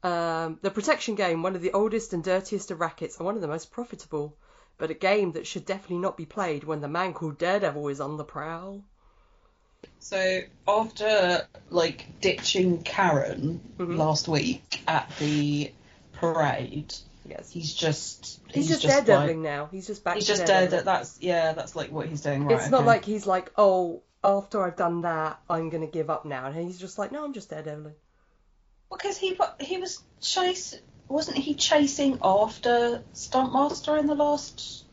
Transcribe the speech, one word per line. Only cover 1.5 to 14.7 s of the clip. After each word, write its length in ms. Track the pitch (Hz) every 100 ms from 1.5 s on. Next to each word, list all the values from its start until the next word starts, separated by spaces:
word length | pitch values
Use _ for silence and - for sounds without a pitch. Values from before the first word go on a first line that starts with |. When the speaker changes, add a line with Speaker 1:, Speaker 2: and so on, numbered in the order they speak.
| 185
Speaker 1:
of 60 |
the 120 | 180
oldest 400 | 196 220 220 220
and 100 | 175
dirtiest 480 | 170 185 190 202 -
of 80 | 165
rackets, 380 | 165 - 165 -
and 80 | 175
one 100 | 220
of 60 |
the 60 | 160
most 240 | 160 -
profitable, 680 | - 240 196 - 156 147 - _ _ _ _
but 140 | 160
a 20 |
game 400 | 160 190 208 185
that 120 | 160 -
should 200 | 185 147
definitely 320 | 196 - 175
not 180 | 185 -
be 100 | 160
played 380 | - 185 147
when 160 | 147 156
the 80 | 143
man 260 | 165 185
called 240 | 160 160 143
Daredevil 520 | 170 202 185 147 147
is 100 | 139
on 160 | 139 151
the 80 |
prowl. 580 | 147 147 156 165 185 196 202 _ _ _ _ _ _ _ _ _ - _
Speaker 2:
So, 420 | - 196 185 185 180 - -
after, 800 | 208 226 - 214 214 180 175 - - -
like, 500 | 175 160 151 - -
ditching 640 | 190 - - 196 185 170
Karen 760 | - - 185 147 - - 139 175 - -
Speaker 1:
Mm-hmm. 200 | 175 175
Speaker 2:
last 300 | 156 151 -
week 520 | 156 - - -